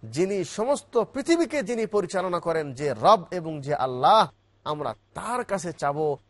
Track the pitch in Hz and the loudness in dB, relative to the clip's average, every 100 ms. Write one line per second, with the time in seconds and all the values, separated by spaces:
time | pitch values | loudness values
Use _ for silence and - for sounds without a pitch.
0 | 113 117 185 202 170 - 233 285 - 233 | -10 -2 -2 0 -4 -4 -2 -2 0 -2
1 | 208 254 277 339 311 302 208 233 220 208 | -2 -4 0 2 2 -2 -2 -2 0 0
2 | 175 190 185 175 170 160 147 123 147 113 | 0 -2 -2 -2 -2 -2 -4 -4 -4 2
3 | 143 196 165 180 160 156 135 143 131 127 | 6 6 4 -8 -6 -8 -4 -2 -2 2
4 | 147 214 175 _ _ _ - 151 139 110 | 6 6 4 _ _ _ -8 -6 -6 -8
5 | _ - - 247 240 196 165 151 143 143 | _ -10 -6 -6 -4 -4 -6 -4 -4 -2
6 | 156 139 _ | -2 -4 _